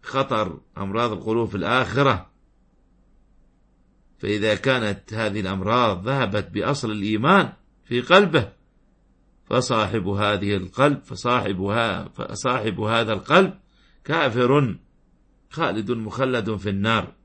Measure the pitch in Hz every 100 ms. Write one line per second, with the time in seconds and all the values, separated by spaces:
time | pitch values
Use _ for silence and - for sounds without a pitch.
0 | - 135 135 113 101 78 _ - 98 110
1 | 120 101 110 113 113 104 85 123 127 131
2 | 139 101 - _ _ _ _ _ _ _
3 | _ _ _ _ _ _ _ _ _ _
4 | _ _ - 104 107 107 135 127 107 95
5 | - 107 110 101 92 95 95 120 117 90
6 | 101 139 117 104 - 104 95 143 117 107
7 | 101 104 135 196 - - _ _ _ 123
8 | 123 180 202 151 101 - _ _ _ _
9 | _ _ _ _ _ - - 117 101 110
10 | 95 98 104 104 101 101 90 - 143 139
11 | - 113 123 123 110 95 98 110 117 92
12 | - - - 104 131 123 113 90 107 117
13 | 113 104 - 160 190 - _ _ _ _
14 | - 160 139 113 123 143 131 - _ _
15 | _ _ _ _ _ - 151 101 104 120
16 | 110 98 131 123 104 107 95 98 107 113
17 | - -